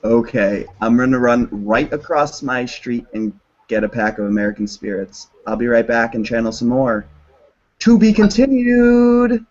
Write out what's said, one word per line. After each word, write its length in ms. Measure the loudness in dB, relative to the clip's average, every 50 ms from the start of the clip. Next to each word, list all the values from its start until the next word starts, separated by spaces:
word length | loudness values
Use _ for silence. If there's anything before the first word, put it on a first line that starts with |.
Okay, 640 | 0 2 0 0 0 0 -2 -2 -2 0 -2 -4 -8 -12 -10 _
I'm 160 | -2 0 2
gonna 220 | 2 2 2 0 2
run 300 | 2 2 2 0 -2 -4
right 400 | -6 -10 -4 -2 0 0 0 -2
across 500 | -6 -10 -6 -4 -2 -2 -2 -2 -6 -10
my 240 | -8 -6 -4 -4 -6
street 400 | -8 -10 -12 -10 -8 -8 -8 -8 _ -8
and 240 | -6 -6 -6 -8 _ _ _ _ _ _ _
get 160 | -4 -2 -2
a 40 | -2
pack 300 | -4 -2 -4 -4 -4 -4
of 80 | -4
American 400 | -2 -2 0 0 -2 -4 -4 -8
Spirits. 640 | -8 -8 -12 -10 -8 -6 -6 -8 -10 -12 -20 -20 _ _ _ _
I'll 100 | -8 -4
be 100 | -4 0
right 200 | 2 2 2 2
back 280 | 2 0 0 0 -2 -2
and 120 | -6 -6
channel 260 | -4 -2 -2 -2 -2
some 160 | -4 -2 -2 -2
more. 380 | 0 0 0 0 -2 -4 -6 -10 -20 _ _ _ _ _ _ _ _ _ _ _ _ _
To 180 | 4 4 6 6
be 140 | 6 4
continued. 1300 | 4 4 2 2 4 2 2 2 2 0 2 2 4 4 4 6 6 6 4 4 4 2 2 2 0 -2 -4 _